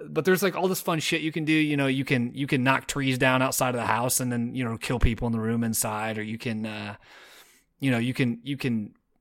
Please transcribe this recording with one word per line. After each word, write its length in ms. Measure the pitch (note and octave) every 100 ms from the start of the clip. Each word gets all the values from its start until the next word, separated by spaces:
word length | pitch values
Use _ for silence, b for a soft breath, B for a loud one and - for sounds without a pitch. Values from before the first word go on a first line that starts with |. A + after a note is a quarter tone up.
| D3+
but 160 | D3+
there's, 180 | E3 F#3
like, 140 | F#3+ D#3+
all 120 | F#3
this 120 | F#3+
fun 200 | - E3
shit 200 | - E3
you 120 | D#3
can 120 | D#3+
do. 80 | D3+
You 240 | D#3 D3+ C#3+
know, 100 | C3+
you 180 | C3
can, 280 | C3+ C3 A#2+
you 120 | - C#3
can 160 | C#3
knock 240 | C3+ C3+ -
trees 320 | D3 C3+ B2+
down 240 | C3 B2+
outside 280 | C3 - B2+
of 100 | B2
the 60 | A2
house 340 | A2 B2+ -
and 120 | B2
then, 220 | A#2+ A#2
you 100 | A#2+
know, 140 | A#2+ A2+
kill 200 | - B2
people 280 | A#2+ A2+ A#2
in 60 |
the 80 | A2+
room 240 | A2 A#2
inside, 520 | A#2 A2 A2+ G#2+ A2 G#2+
or 60 |
you 160 | G#2+ A2+
can, 260 | B2+ A2
uh, 300 | A2 G#2+ G#2 G#2+ b b b b b b b _
you 120 | C3+
know, 80 | A#2+
you 160 | A#2+
can, 260 | B2+ B2+ A#2
you 140 | C3 C#3
can 380 | C3+ A2+ G2+ - _ _